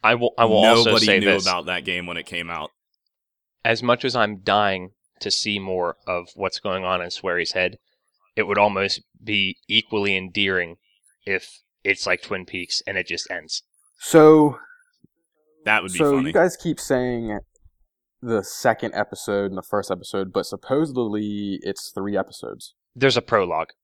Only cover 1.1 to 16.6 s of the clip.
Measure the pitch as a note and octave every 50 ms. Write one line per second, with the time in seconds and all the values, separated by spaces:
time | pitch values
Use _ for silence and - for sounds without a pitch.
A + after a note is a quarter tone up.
1.1 | G2 F#2+ G2+ G2+ F#2 F#2+ F#2 F#2 F2+ F2 D2+ F2 F2+ F2 C#2 - F2+ F2+ F2+ F2
2.1 | E2+ E2+ D#2+ - F2 F2 E2+ E2+ E2+ D#2+ D2+ - _ _ _ _ _ _ _ _
3.1 | _ _ _ _ _ _ _ _ _ _ _ A#2 A#2 A2 B2 A#2+ A#2+ A#2+ - C3
4.1 | A2+ B2 A2 G#2 G#2+ F#2+ F#2+ G#2+ G2 G#2 G#2 G2+ F#2+ F#2 F#2 F#2+ _ _ _ _
5.1 | _ _ - G#2 - - - A2 G2+ G2+ F#2+ F#2+ F#2 F#2 F2 F2 - _ _ -
6.1 | F2+ F2 F2 - - G2 G2 F#2 - - _ G#2 F#2 F#2+ F#2 F#2 F#2 F2+ F2 F2
7.1 | - - - F#2+ F2 F2 E2+ - - F#2 F2+ F2+ G#2 - _ _ _ _ _ _
8.1 | _ _ _ _ _ - G#2+ G2 G2+ G2+ G2+ G#2 G2 F#2+ G2 G2 - - _ _
9.1 | _ _ G#2 A2 G#2+ G2+ G2 F#2+ F#2 _ _ - G#2 A2 - _ A2+ G#2+ G2+ G2+
10.1 | G2 F#2+ F#2+ F#2 F2 G#2 G2+ F#2+ F#2+ F2+ F2 E2 E2+ _ _ _ _ _ _ _
11.1 | _ _ _ G2+ F#2+ F#2 - - - _ _ _ _ _ _ G2 G2 - - G2
12.1 | F#2 - - - G#2 F#2 F#2 - - F#2 F2+ - - - - - G2+ F#2+ F2+ -
13.1 | F2 E2 - - F#2+ F2 D#2 D#2 - - _ _ _ _ _ _ _ _ - -
14.1 | - D#3+ D#3 D#3 D#3 D#3 D3+ D3 B2 - - - - _ _ _ _ _ _ _
15.1 | _ _ _ _ _ _ _ _ _ _ _ A2 G#2+ G#2+ F#2 F#2+ F2+ - D#3+ C#3+
16.1 | C#3+ C3+ C3 D3+ E3 F3 E3+ F3+ F3 -